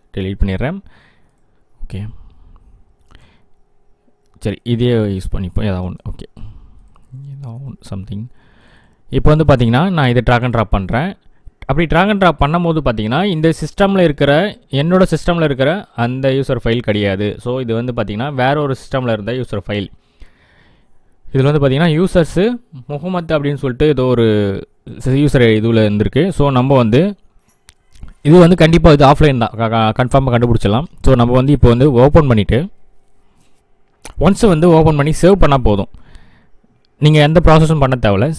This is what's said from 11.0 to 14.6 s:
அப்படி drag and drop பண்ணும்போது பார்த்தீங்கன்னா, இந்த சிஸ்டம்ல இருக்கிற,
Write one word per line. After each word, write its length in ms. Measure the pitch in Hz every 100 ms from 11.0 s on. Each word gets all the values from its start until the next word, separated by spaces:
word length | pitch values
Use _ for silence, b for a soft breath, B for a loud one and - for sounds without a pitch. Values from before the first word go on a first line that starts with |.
| 180 - _ _ - _ -
அப்படி 300 | 143 165 156
drag 140 | 196
and 140 | 202
drop 120 | 185 -
பண்ணும்போது 380 | 143 170 170 156
பார்த்தீங்கன்னா, 380 | 135 110 107 135
இந்த 300 | 202 160 160 156
சிஸ்டம்ல 360 | 156 - 196 196
இருக்கிற, 600 | 170 139 143 147 202 -